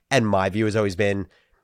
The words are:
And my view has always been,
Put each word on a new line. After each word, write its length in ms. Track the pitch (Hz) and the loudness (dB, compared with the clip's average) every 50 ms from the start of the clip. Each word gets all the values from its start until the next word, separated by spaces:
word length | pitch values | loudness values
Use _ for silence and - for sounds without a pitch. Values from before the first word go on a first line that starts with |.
| _ - | _ -2
And 160 | 139 135 113 | 0 0 2
my 220 | 107 101 95 95 98 | 2 2 2 0 0
view 160 | 90 107 110 | 0 0 -2
has 100 | 107 101 | 0 0
always 220 | 110 107 101 92 | 0 0 -2 0
been, 320 | 87 107 101 98 98 92 - _ _ _ _ _ _ | 0 0 0 0 -2 -4 -8 _ _ _ _ _ _